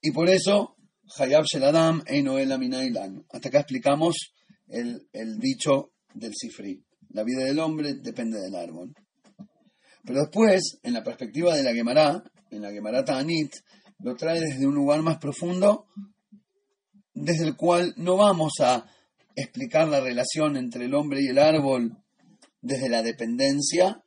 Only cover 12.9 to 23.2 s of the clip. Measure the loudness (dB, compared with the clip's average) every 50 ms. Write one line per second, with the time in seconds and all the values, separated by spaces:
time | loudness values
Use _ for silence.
12.9 | -2 -2 -2 -2 -2 -2 -2 -2 -2 -2 -4 -4 -8 -18 _ _ _ _ _ _
13.9 | _ _ -10 -10 -8 -6 -4 -2 -2 -2 -4 -4 -4 -2 0 0 0 2 2 2
14.9 | 2 2 2 0 -2 -2 -4 -10 -8 -6 -6 -4 -2 4 4 4 4 4 -2 _
15.9 | _ -18 -18 -18 _ _ _ _ -20 -20 _ _ _ _ _ _ _ _ _ _
16.9 | _ _ _ _ _ -8 -2 -2 0 0 0 -2 -4 -2 0 2 2 2 2 0
17.9 | -4 -4 -2 0 4 6 6 4 4 2 0 -2 0 2 2 2 2 2 -2 -10
18.9 | _ _ _ _ _ _ _ _ _ -12 -12 -10 _ -10 -10 0 2 2 4 4
19.9 | 2 2 0 0 -2 -2 -2 -2 0 0 0 0 0 -2 -4 -6 -6 -6 -6 -2
20.9 | 0 0 0 0 -2 -2 0 2 4 6 6 6 6 4 2 2 2 2 0 -2
21.9 | -4 -8 _ _ _ _ _ _ -20 _ _ _ _ _ -6 -4 -4 -2 -2 0
22.9 | 0 0 0 -2 -4 -4